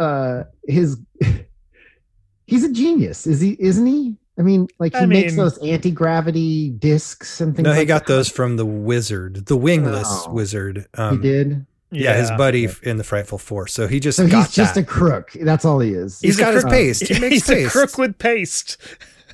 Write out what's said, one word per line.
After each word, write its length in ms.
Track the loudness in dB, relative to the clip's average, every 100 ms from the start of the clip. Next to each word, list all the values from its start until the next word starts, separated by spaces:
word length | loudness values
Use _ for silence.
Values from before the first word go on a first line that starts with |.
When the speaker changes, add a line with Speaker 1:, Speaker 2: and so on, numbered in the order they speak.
Speaker 1:
uh, 440 | -2 -2 -2 -4 -8 _ -2
his, 320 | 2 2 -2 -8 -2
<laughs> 1300 | 0 0 -4 _ _ _ _ _ _ _ _ _ -2
he's 180 | 0
a 80 | 2
genius, 540 | 0 0 2 0 -4 -2
is 140 | 0
he, 160 | 0 2
isn't 260 | 2 2 2
he? 300 | 2 -2 -8 _ 0
I 40 |
mean, 260 | 2 2 0 -2
like, 160 | -2
he 60 | 2
Speaker 2:
I 60 | 4
Speaker 1:
makes 260 | 4 2
Speaker 2:
mean 40 | 2
Speaker 1:
those 220 | 0 0
anti-gravity 1120 | -4 -2 -2 0 0 0 0 -2 -2 -2 -4
discs 720 | -2 0 0 0 -12 -14 -4
and 160 | -2 0
things 80 | 2
Speaker 3:
No, 60 |
he 80 | 2
Speaker 1:
like 80 | 2
Speaker 3:
got 180 | 0 2
Speaker 1:
that. 60 |
Speaker 3:
those 160 | 0 0
from 280 | -2 -2 -2
the 80 | -4
Wizard, 800 | -4 -2 -2 -2 -6 -8 -10 -2
the 100 | 0
Wingless 500 | 2 2 0 -2 -4 -6 -6
Speaker 1:
Oh. 40 |
Speaker 3:
Wizard. 540 | -6 -4 -6 -8 -10 -12
Speaker 1:
He 80 | -6
Speaker 3:
Um, 180 | -2 0
Speaker 1:
did? 460 | 0 0 0 -4 -10 _ _
Speaker 3:
yeah, 260 | -4 0 0
his 140 | 0
Speaker 2:
Yeah. 60 | 2
Speaker 3:
buddy 240 | 2 2
Speaker 1:
Yeah. 80 | -2
Speaker 3:
f-, 140 | -4
in 140 | -6 -6
the 40 |
Frightful 340 | -4 -6 -6 -12
Four. 280 | -10 -10 -8
So 220 | -4 -2
he 100 | -2
just 180 | 0 2
Speaker 1:
So 120 | 4
Speaker 3:
got 180 | 4 4
Speaker 1:
he's 80 |
just 220 | 2 2 0
Speaker 3:
that. 60 |
Speaker 1:
a 20 |
crook. 480 | -2 0 0 0 -6 -4
That's 240 | 0 2
all 160 | 2 2
he 100 | 0
is. 300 | -2 -6 -2
Speaker 3:
He's 160 | 0 4
Speaker 2:
He's 20 |
a 40 |
Speaker 3:
got 120 | 4
his 80 | 2
Speaker 2:
crook. 100 | 4
Speaker 3:
paste. 360 | 4 2 0 -2
He 60 |
Speaker 2:
<laughs> 40 | 0
Speaker 3:
makes 120 | 2
Speaker 2:
He's 160 | 2 2
a 40 |
Speaker 3:
paste. 180 | 2 2
Speaker 2:
crook 260 | 2 0 0
with 200 | -4 -2
paste. 580 | -2 -2 -2 -8 -10 -14
<laughs> 40 | -18 -20 -20 _ _